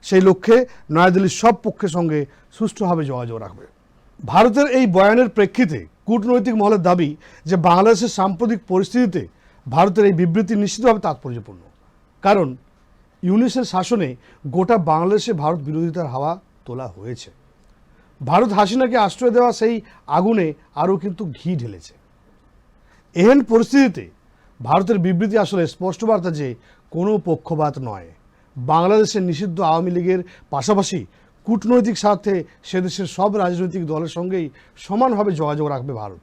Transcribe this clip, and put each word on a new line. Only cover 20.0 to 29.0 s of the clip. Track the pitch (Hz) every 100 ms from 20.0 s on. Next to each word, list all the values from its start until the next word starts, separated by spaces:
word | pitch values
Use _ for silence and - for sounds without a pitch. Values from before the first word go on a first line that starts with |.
| -
আগুনে | 151 190 226 165 147 _ -
আরও | 170 190
কিন্তু | 190 175 196
ঘি | 123 165 175
ঢেলেছে। | 120 95 - _ _ _ _ _ _ _ _ _ _ _ _
এহেন | 170 202 277
পরিস্থিতিতে | 240 226 233 277 262 156 87 _ _ _ _ _
ভারতের | 117 160 196 214
বিবৃতি | 175 175 214 214
আসলে | 190 196 160
স্পষ্ট | - 180 175 220
বার্তা | 214 175
যে | 156 139 117 _ _ _
কোনো | 165 190 214 180
পক্ষপাত | 160 - 160 151 139
নয়। | 127 98 85 80 _ _ _ -
বাংলাদেশের | 123 156 180 214